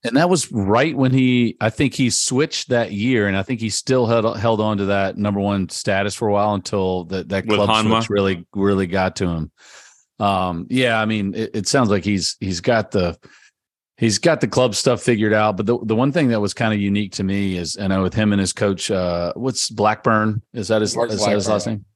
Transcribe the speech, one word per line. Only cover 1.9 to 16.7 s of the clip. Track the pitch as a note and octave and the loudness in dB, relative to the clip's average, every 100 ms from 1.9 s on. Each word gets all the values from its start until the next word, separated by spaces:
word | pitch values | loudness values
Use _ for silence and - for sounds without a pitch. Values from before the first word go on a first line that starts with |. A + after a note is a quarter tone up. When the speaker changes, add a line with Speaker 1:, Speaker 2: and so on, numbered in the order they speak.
| - | 0
Speaker 1:
he | B2+ | -2
switched | - - B2+ D#3 - - | 0 -2 0 -2 -4 -2
that | B2 A2 | -2 0
year, | G2+ A2+ B2+ G2+ | -2 0 2 2
and | G2 | 0
I | |
think | F#2+ B2 | -2 -4
he | A2 | -4
still | G2+ - C3 A2+ | -6 0 2 4
held, | A#2 A2 A2 | 2 0 0
held | A2+ A2+ | 0 2
on | G#2+ G#2 | 0 0
to | G2 | 0
that | G2+ G2 - | 0 -2 -2
number | G#2 G2+ | -2 0
one | G2+ G2+ F#2 | 0 -2 -2
status | - - G2 G2+ | -6 -2 0 -2
for | - A2 | -2 -2
a | |
while | G2+ G#2 | 0 0
until | G#2 - G2+ F#2 F#2 F2 | -2 -4 -2 -2 -2 -4
that, | F#2+ F2 | -8 -4
that | G2 G#2 | -6 0
Speaker 2:
With | G#2 | 0
Speaker 1:
club | G2+ | 4
Speaker 2:
Hanma? | A2 G#2+ A2+ | 2 4 2
Speaker 1:
switch | A2+ | 2
really, | G2+ G2 F#2 F2 | 0 0 -2 -6
really | G2+ G2 G2 F#2+ | -2 0 2 0
got | F#2+ F#2 - | 0 -2 -2
to | F#2+ | -2
him. | E2 D#2 _ - - - _ _ _ | -2 -6 _ -20 -20 -20 _ _ _
Um, | G2+ F#2+ F#2 E2+ - | -2 0 -2 -4 -4
yeah, | B2+ B2 A2+ | 0 2 2
I | A2 | 0
mean, | G#2+ G2 | -2 -2
it, | G2 A2 - | -4 -6 -6
it | G2 | 0
sounds | C#3 A#2 | 2 4
like | G2+ | 2
he's, | F2 G2+ E2+ - | 2 -2 -2 -6
he's | F#2+ F2 | -6 -4
got | G#2+ A#2 G#2 | 0 0 0
the, | G#2 F2 E2+ - - _ _ _ _ _ _ | 0 -2 -4 -16 -20 _ _ _ _ _ _
he's | A#2 G#2 | 0 2
got | E3+ D3+ | 2 2
the | A2+ | 0
club | A2+ B2+ G2+ | 2 2 2
stuff | - A#2+ | 0 0
figured | - A2+ G#2+ | 2 2 4
out. | G#2+ G#2+ G2 | 4 2 0
But | G2+ | 0
the, | A#2+ | -2
the | A2+ A2 | 0 0
one | C3+ | 2
thing | C#3+ C#3 | 2 2
that | A2+ | 2
was | G2+ | -2
kinda | - A2+ | -2 0